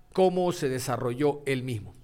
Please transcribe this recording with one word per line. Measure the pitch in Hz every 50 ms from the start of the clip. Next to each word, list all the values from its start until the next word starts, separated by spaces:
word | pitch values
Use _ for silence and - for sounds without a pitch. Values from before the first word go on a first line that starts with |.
| - _ -
cómo | - 185 185 180 185 180 175
se | 165 - 156 135
desarrolló | 131 127 123 - 123 120 123 123 120 127 147 147 139 147 -
el | 135 135 131 123
mismo. | 127 120 107 95 - - -